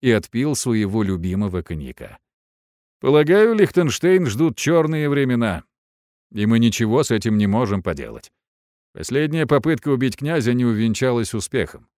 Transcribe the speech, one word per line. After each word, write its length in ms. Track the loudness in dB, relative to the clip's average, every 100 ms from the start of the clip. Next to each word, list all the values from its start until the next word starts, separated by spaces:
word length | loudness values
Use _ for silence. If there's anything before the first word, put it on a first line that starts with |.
и 80 | 2
отпил 440 | 2 0 -4 -2 -2
своего 480 | -2 0 0 0
любимого 580 | -2 -2 -2 -2 -2 -4
коньяка. 560 | -8 -10 -10 -14 -18 -20 _ _ _ _ _ _ _ _
«Полагаю, 560 | 2 4 4 4 4 4
Лихтенштейн 720 | 2 2 0 0 2 2 2
ждут 320 | 0 -2 0
чёрные 520 | 0 2 2 -2 -2
времена, 540 | 0 0 0 0 -2 -8 _ _ _ _ _ _
и 140 | -2 2
мы 140 | 4
ничего 440 | 2 0 0 0
с 80 | 2
этим 260 | 0 0 0
не 100 | 2
можем 340 | 0 0 -2
поделать. 500 | -4 -6 -8 -14 -18 _ _ _ _ _ _
Последняя 520 | -16 -6 -2 -2 -2 0
попытка 440 | 0 2 -2 0
убить 280 | 0 0 -4
князя 360 | -4 -2 0
не 120 | 0 0
увенчалась 680 | 0 0 0 0 0 -2
успехом». 540 | -6 -6 -4 -4 -6 _